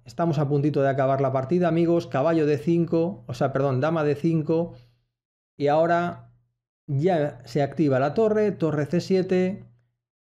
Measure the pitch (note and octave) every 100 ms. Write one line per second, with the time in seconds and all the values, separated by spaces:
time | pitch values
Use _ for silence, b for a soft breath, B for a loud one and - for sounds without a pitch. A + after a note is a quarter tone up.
0 | - - E3+ D3+ C#3 D3 D3+ C#3 C#3 C3+
1 | C3+ C3+ C3+ C3 B2+ F3+ E3+ E3 E3+ E3+
2 | E3+ C3 D#3+ E3 D3 C#3+ E3+ E3+ E3 E3
3 | E3+ - - C3 C#3 C3+ C#3 B2+ D3+ E3
4 | D3 C#3+ E3 D#3+ D3+ D#3+ E3+ B B B
5 | _ _ _ _ _ - C#3+ D#3 E3+ E3+
6 | F3 - - _ _ _ _ _ - C3+
7 | F3+ E3 D3 - - D3+ C3+ D#3 D3 C3
8 | D3 F#3 A3 G#3+ G#3 - D#3+ G3+ - F3
9 | F3 F#3+ F3+ F#3 F#3 G#3 - _ _ _
10 | _ _